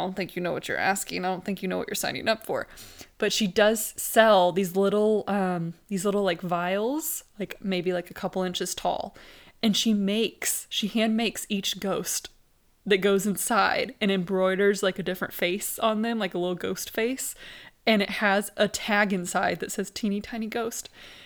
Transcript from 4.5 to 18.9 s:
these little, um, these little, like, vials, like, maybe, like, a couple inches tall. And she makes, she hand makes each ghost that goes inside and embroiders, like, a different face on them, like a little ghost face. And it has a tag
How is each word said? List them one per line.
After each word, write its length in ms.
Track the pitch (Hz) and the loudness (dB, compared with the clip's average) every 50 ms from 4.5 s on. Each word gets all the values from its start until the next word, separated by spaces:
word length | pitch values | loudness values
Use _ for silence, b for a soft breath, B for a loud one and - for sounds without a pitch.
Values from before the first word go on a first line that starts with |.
these 240 | 160 196 196 170 175 | 4 2 0 2 2
little, 480 | 190 196 196 202 208 214 214 214 202 - | 2 2 4 4 4 4 4 2 2 0
um, 480 | - 196 202 190 180 180 175 165 165 - - _ | 0 0 0 2 0 0 -2 -4 -6 -8 -10 _
these 160 | - 202 185 175 | -6 -4 -2 0
little, 200 | 202 196 202 202 | 0 2 2 2
like, 180 | 185 170 170 | 2 0 0
vials, 840 | 185 175 175 170 175 180 190 202 214 247 285 311 311 - - - - _ _ - | -2 -2 -2 0 0 0 0 0 0 0 -2 -2 -4 -4 -6 -8 -10 _ _ -10
like, 180 | 190 - - - | -8 -8 -8 -8
maybe, 320 | - 190 190 180 165 185 180 | -4 -2 -2 0 0 0 -2
like, 160 | 175 175 - | -2 -4 -6
a 40 | - | -10
couple 260 | - - 180 - 190 185 | -8 -6 -4 -2 -2 -2
inches 320 | 180 180 - 180 185 - | -2 -2 -4 -4 -4 -6
tall. 400 | - - 180 - - - 202 B B B B B B B B B B - | -2 -2 -2 -2 -2 -4 -8 B B B B B B B B B B 2
And 140 | 226 190 | 2 2
she 160 | - - 226 214 | 4 4 2 2
makes, 720 | 202 196 190 208 226 226 - - - - - - - - - | 2 2 2 2 0 0 -2 -4 -6 -6 -4 -4 -4 -6 -6
she 180 | - - 220 | -4 -4 -2
hand 280 | 185 - 226 220 226 220 | 0 0 0 2 2 2
makes 300 | 220 233 196 - - - | 2 0 0 -2 -4 -4
each 320 | - 214 196 196 - - 185 | -2 -2 -2 -2 -4 -6 -4
ghost 500 | - 196 175 - 180 - - - - - _ _ _ _ _ _ _ _ _ _ - | -2 -2 -2 -2 -2 -4 -4 -6 -6 -10 _ _ _ _ _ _ _ _ _ _ 0
that 140 | 190 208 | 2 2
goes 300 | 190 185 202 196 196 190 | 4 4 4 4 4 2
inside 680 | 208 185 - - - 233 196 190 - - - - 202 - - | 0 -2 -2 0 2 2 4 4 4 2 0 -2 -4 -4 -2
and 100 | 214 196 | 0 2
embroiders, 720 | 196 190 175 175 196 185 185 185 190 185 202 202 202 190 | 2 2 0 0 0 2 2 2 4 4 4 4 4 4
like, 160 | 208 185 185 | 0 0 0
a 60 | - 170 | 0 -4
different 320 | 185 185 - - - - | -4 -4 -4 -6 -8 -4
face 420 | - 185 175 185 208 - - - | -2 0 0 0 -2 -4 -6 -4
on 240 | - 226 220 220 214 | 0 0 0 2 0
them, 160 | 220 233 233 | 0 -2 -2
like 160 | 220 202 185 - | -2 -2 -2 -2
a 60 | 180 | -2
little 160 | 175 180 180 | -2 -2 -2
ghost 340 | 175 - 190 190 - - - | -2 -4 -4 -4 -6 -6 -6
face. 460 | - 226 226 240 262 - - - - B B B B B B B B B - | -4 -2 -2 -2 -2 -4 -6 -10 -10 B B B B B B B B B 2
And 160 | 233 220 202 | 2 4 4
it 80 | 202 - | 2 0
has 420 | 202 - 214 202 196 208 208 - - | -2 0 2 2 2 2 0 -2 0
a 100 | - 208 | 0 0
tag 460 | 202 - - - - | 0 0 -6 -2 0